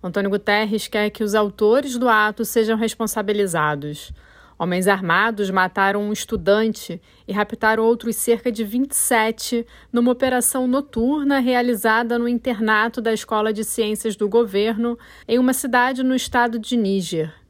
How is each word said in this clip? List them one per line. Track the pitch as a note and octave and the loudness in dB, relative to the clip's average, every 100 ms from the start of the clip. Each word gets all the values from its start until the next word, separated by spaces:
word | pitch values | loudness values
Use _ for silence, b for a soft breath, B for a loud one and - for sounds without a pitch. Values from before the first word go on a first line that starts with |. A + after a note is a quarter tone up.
Antônio | F#3 G3+ G3 | -2 -2 0
Guterres | G3+ G3+ G#3 G#3+ G#3+ - | 0 2 0 2 -2 -2
quer | A3 G#3 | -2 -2
que | G#3 | -2
os | G#3 | 0
autores | G#3+ G#3 - G#3+ B3 C#4+ A#3+ | 0 0 2 4 4 2 -2
do | B3 | 2
ato | A3 G#3+ G#3+ | 4 2 -2
sejam | A3+ A#3 G#3+ A3 | -2 0 0 0
responsabilizados. | A3 - A3 - G3+ G#3 G3 E3 D3+ D3 D3 D3 - b b b b b | -2 -4 -4 -4 -2 0 0 0 0 -2 -6 -12 -14 b b b b b
Homens | E3+ F3+ F#3 | -2 0 2
armados | G3 F#3 E3+ A3 G#3 G3 | 0 2 2 2 0 -2
mataram | F#3+ F#3 G3+ G3 G3 | 0 0 2 0 0
um | G#3 | -2
estudante | G#3 - G#3+ E3+ G#3 A3 G#3+ - E3+ b b - | -6 -6 -2 2 2 2 -2 -10 -14 b b -8
e | |
raptaram | G3+ G#3 A3+ A3 A3 | -4 -4 0 0 2
outros | A3+ A#3 A#3 A3 | 2 0 -2 -4
cerca | - A#3 B3 | 0 0 0
de | A3 | -4
vinte | G#3+ A#3+ C#4 | -4 -2 -2
e | - | -2
sete | - A#3 A3 A3+ - A#3+ A#3 B B | 0 2 2 -2 -4 -4 -4 B B
numa | A#3+ A#3+ | 0 2
operação | B3 C4 B3+ A#3 C4 B3+ | 2 0 0 0 0 0
noturna | C4 C#4+ A3+ A#3 D4+ C#4+ C#4 | 0 -2 -2 0 0 2 2
realizada | B3 B3 B3 A3+ A3+ A3 A#3+ A#3+ | 2 2 0 0 2 2 2 0
no | A#3+ | 0
internato | A#3+ - G#3+ A3 G#3+ A3+ A3+ | -2 -2 -2 2 2 0 -2
da | A3+ | -2
Escola | A3 - G#3+ G#3+ | -2 -2 -2 0
de | G#3+ | -2
Ciências | G#3+ - G#3+ G#3+ A3 G#3 | -6 -2 -2 -2 -4 -2
do | G#3 | 0
Governo, | A3+ A3+ G3+ G#3+ A3 A#3 A#3+ B B - | 2 2 0 0 0 -4 -4 B B -2
em | A#3+ | 2
uma | B3+ | 2
cidade | B3+ C4+ B3 B3 C4 | 0 0 2 2 0
no | B3+ | 0
estado | C4 - B3+ A#3+ A3+ | 0 0 0 0 -2
de | A3 | -2
Níger. | A#3+ G3+ G3 E3 E3 D#3+ - | 0 2 0 -2 -4 -4 -8